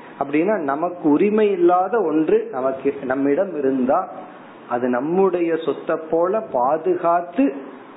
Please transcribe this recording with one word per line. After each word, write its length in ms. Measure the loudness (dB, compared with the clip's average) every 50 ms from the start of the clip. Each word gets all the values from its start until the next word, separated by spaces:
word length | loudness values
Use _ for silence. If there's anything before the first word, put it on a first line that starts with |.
| -20 -20 -4
அப்படின்னா 380 | -4 -4 0 2 2 2 2 0 0 0
நமக்கு 400 | -2 -2 -2 -2 -4 -6 -2 2 4
உரிமை 400 | 4 6 4 4 4 4 4 2
இல்லாத 440 | 2 4 4 4 6 4 2 2 0 0 0
ஒன்று 360 | 2 0 0 2 2 2 2 0 -2
நமக்கு, 400 | -6 -2 -2 -2 -2 0 -2 -4 -4 -2 -4
நம்மிடம் 500 | -4 -2 0 2 0 2 2 0 -2 -4
இருந்தா 460 | -2 -2 -2 0 0 0 0 0 0 -2 -4 -12 -16 -18 -18 -20 -20 -20 -20 -20 -20 -10 -6
அது 180 | -6 -4 -2 -2
நம்முடைய 640 | -2 -2 -2 -2 0 2 2 2 2 0 0 0 -2 -2
சொத்தை 360 | -2 -4 -6 -4 -4 -6 -6 -6 -4
போல 380 | -2 0 0 0 0 0 -4 -4 -4
பாதுகாத்து 960 | -2 0 0 0 0 0 0 -2 -2 0 0 0 0 0 -2 -4 -2 0 0 0 0 -6 -14 -16 -18 -20 -20 -20 -20